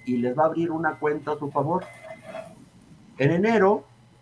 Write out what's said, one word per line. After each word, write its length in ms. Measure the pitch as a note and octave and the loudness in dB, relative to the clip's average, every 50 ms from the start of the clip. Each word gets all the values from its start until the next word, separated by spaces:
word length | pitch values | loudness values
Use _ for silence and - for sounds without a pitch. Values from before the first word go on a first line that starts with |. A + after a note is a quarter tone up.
| - | -6
y 140 | B2+ B2 A#2+ | -4 -2 0
les 200 | A#2+ B2 B2 D3 | 0 0 2 2
va 60 | D#3 | 2
a 20 | |
abrir 240 | D#3+ D#3 D#3+ E3+ E3+ | 2 2 0 -2 -2
una 280 | D#3+ D#3+ E3 D#3 - - | -2 -2 -2 -2 -2 -2
cuenta 340 | D3 D3+ D3+ D3+ C#3 D3+ | -2 -2 -2 -2 -4 -6
a 60 | D3+ D3 | -6 -4
su 120 | D3 C#3 | -4 -4
favor. 340 | C#3+ D3 C#3 D3+ E3+ E3+ - - - - - - - - - - - - - - - - - - - - - - - - - - - - | -2 -2 0 0 -2 -2 -4 -8 -16 -18 -18 -18 -18 -18 -16 -16 -14 -14 -14 -16 -18 -20 -20 -20 -20 -20 -20 -20 -20 -20 -20 -12 -4 0
En 120 | C3 D3 | 2 2
enero 540 | E3+ E3+ G3+ A3+ A3+ G#3 F#3+ G3 G#3+ - - - - _ - - - _ | 4 4 4 4 4 6 6 4 4 2 -2 -10 -20 _ -20 -20 -20 _